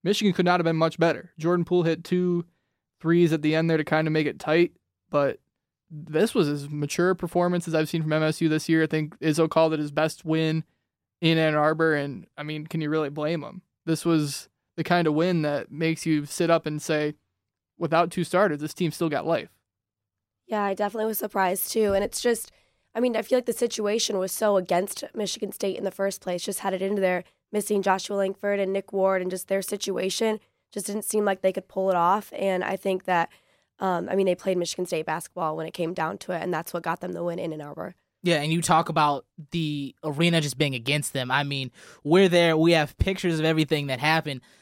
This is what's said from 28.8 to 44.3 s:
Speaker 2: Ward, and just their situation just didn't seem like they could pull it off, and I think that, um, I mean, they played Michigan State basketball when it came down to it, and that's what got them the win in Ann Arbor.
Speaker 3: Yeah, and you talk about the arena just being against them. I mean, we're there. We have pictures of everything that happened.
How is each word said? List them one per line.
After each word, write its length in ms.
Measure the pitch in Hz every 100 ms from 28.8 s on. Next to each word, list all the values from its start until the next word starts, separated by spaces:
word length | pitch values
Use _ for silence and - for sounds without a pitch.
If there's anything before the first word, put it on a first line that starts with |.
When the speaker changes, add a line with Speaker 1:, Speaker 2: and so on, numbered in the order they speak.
| 196
Speaker 2:
Ward, 280 | 196 190 190
and 100 | 185
just 180 | 185 -
their 140 | 196
situation 760 | 185 208 - 185 185 - 226 220 _ _ _
just 160 | - 190
didn't 180 | 208 -
seem 180 | 214
like 160 | 208 190
they 120 | 190
could 140 | 185 -
pull 240 | - 190
it 60 | 180
off, 360 | 175 208 - -
and 260 | 196 185
I 140 | 180 190
think 300 | 202 185 -
that, 220 | 180 165 - _ _ _ -
um, 280 | 190 175 180
I 60 |
mean, 120 | 196 190
they 100 | 180
played 200 | - 180
Michigan 300 | 175 - 180
State 200 | 170 160
basketball 500 | 160 - - 160 160
when 100 | 160
it 80 |
came 200 | - 165
down 240 | 180 160 202
to 120 | -
it, 100 | 175
and 120 | 170
that's 180 | 165 170
what 120 | 175
got 160 | 170 170
them 100 | 185
the 120 | 170
win 160 | 170 170
in 120 | 165
Ann 80 | 156
Arbor. 360 | 147 147 180 - _ _
Speaker 3:
Yeah, 180 | 175 160
and 100 | 147
you 80 | 165
talk 280 | 165 165 165
about 380 | 160 151 143 - - 147
the 420 | 170 156 147 139 -
arena 380 | 156 143 170 170
just 180 | 147 123
being 160 | 147
against 380 | 131 117 147 139
them. 180 | 135 127
I 140 | 131
mean, 260 | 143 139 131 - - -
we're 260 | 143 175 190
there. 280 | 175 170 160
We 160 | 165
have 260 | 165 147 -
pictures 400 | - 185 185 160
of 60 |
everything 420 | 156 160 156 156 143
that 140 | 127
happened. 400 | 147 160 156